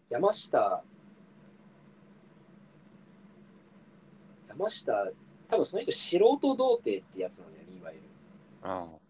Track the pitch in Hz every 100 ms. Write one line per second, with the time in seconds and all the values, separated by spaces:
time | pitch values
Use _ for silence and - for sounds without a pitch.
0 | - 120 196 208 - 127 101 92 - -
1 | - - - - - - - - - -
2 | - - - - - - - - - -
3 | - - - - - - - - - -
4 | - - - - - - 208 - - -
5 | 95 - - - - 226 - 196 - 117
6 | - 175 226 277 277 247 262 233 226 -
7 | - 95 92 - 82 95 95 92 82 78
8 | - - - - - - 95 92 85 80
9 | _